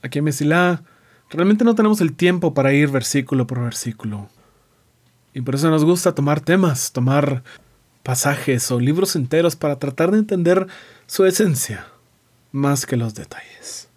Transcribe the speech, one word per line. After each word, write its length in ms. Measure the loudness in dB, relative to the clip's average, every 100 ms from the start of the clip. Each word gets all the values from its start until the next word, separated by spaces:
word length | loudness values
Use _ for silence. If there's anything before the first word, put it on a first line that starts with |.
Aquí 160 | -6 -4
en 60 | -2
Mesilá, 580 | 0 0 2 2 0 -6 _ _ _ _
realmente 320 | -2 2 4
no 100 | 4
tenemos 280 | 4 2 2
el 120 | 0
tiempo 400 | 2 0 2 0
para 180 | 0 2
ir 180 | 2 2
versículo 580 | 0 0 -2 0 -2 -2
por 160 | -4
versículo. 640 | -6 -6 -8 -8 -10 -10 -14 _ _ _ _ _ _ _ _ _ _
Y 80 | -10
por 140 | -4 0
eso 160 | 2
nos 120 | 4
gusta 300 | 4 2 0
tomar 260 | 0 0 0
temas, 520 | 2 2 2 0 -4
tomar 500 | -2 2 2 0 -2 -8 -20 _ _ _ _
pasajes 680 | -6 -2 -2 -2 -2 -2 0
o 100 | 0
libros 360 | 0 0 0 -2
enteros 400 | 0 0 0 0
para 240 | -4 -4
tratar 320 | -6 -2 2
de 80 | 2
entender 480 | 0 0 2 2 0 -12 -20 -20 _
su 180 | 2 2
esencia, 600 | 4 0 0 -4 -8 -12 _ _ _ _ _ _
más 340 | -2 0 0 -2
que 100 | -4
los 200 | -4 -8
detalles. 760 | -16 -18 -20 -20 -18 -18 -20